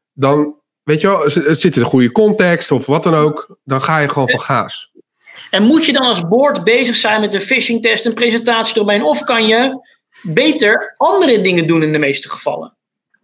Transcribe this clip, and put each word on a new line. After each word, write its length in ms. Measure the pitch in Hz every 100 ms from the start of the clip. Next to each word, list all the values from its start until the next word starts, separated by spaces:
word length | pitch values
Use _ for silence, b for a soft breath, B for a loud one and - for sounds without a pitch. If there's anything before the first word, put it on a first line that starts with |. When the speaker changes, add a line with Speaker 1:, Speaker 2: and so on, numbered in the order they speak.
| _
Speaker 1:
dan, 420 | - 135 147 151 - _ _
weet 180 | - 151
je 60 | 196
wel, 240 | 190 151
z-, 40 |
het 260 | 180 143 160
zit 160 | 180 135
in 60 |
de 60 | 117
goede 240 | 131 120
context 580 | 220 214 208 180 170 -
of 140 | 131 131
wat 160 | 156
dan 120 | 170
ook, 420 | 160 151 147 - -
dan 180 | - 135
ga 160 | 135 156
je 100 | 143
gewoon 200 | 135 123
van 100 | 127
gaas. 520 | - 127 95 - - _ _ _ B B B
Speaker 2:
En 120 | 190
moet 240 | 220 311 320
je 60 |
dan 140 | 269 254
als 220 | 196 165
board 360 | 233 285 285
bezig 320 | 175 240 240 220
zijn 240 | 220 214
met 140 | 208
een 60 | 202
phishing 420 | - 262 - 233
test, 240 | 226 226 240
een 80 |
presentatie 640 | 220 240 233 233 226 220 226
eromheen, 260 | 208 208
of 220 | 302 294
kan 220 | - 233 220
je 340 | 226 269 262 b b _ -
beter 720 | 180 160 302 240 208 226 - -
andere 440 | 302 392 320 214
dingen 260 | 185 175 156
doen 160 | 165
in 100 | 156
de 60 | 156
meeste 300 | 143 139 -
gevallen? 460 | - 147 156 - _ _ _ _ _